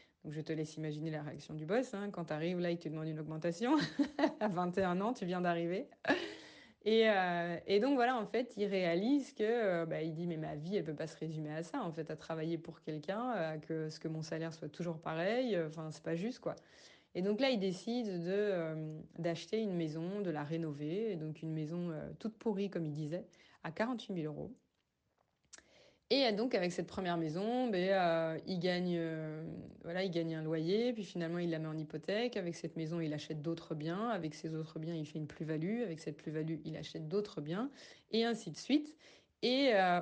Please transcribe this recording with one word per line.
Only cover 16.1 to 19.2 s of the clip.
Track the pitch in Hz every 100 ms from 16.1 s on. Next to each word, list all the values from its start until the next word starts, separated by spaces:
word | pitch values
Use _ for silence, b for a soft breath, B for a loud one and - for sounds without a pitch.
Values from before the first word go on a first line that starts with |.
| 165
juste, | 208 254
quoi. » | 165 - B B B B B 175
Et |
donc | 185 214
là, | 269
il | 240
décide | 190 180 - 240 220 180
de, | 170
euh, | 196 208 185 160 160 156 156 -
d'acheter | -